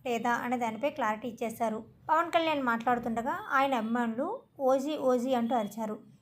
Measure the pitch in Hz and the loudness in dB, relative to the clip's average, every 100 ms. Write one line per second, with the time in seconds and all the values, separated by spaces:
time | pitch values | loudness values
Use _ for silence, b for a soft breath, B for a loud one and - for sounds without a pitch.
0 | 262 233 240 240 247 247 233 214 277 285 | -4 -2 0 0 0 -2 -2 -2 -2 0
1 | 220 214 247 220 226 226 226 220 - - | -2 -2 -6 -6 -6 -2 -2 -2 -8 -8
2 | - 320 339 339 320 294 254 233 247 240 | 2 2 4 2 2 2 0 0 2 0
3 | 240 233 247 349 415 269 277 254 220 240 | 0 -2 -2 -4 0 2 2 2 0 0
4 | 233 220 330 508 - - 254 269 277 302 | -2 -2 -4 -6 -10 -2 2 2 2 0
5 | 262 247 247 247 233 247 214 226 220 214 | 2 2 2 0 2 0 -2 -4 -6 -8
6 | - B | -12 B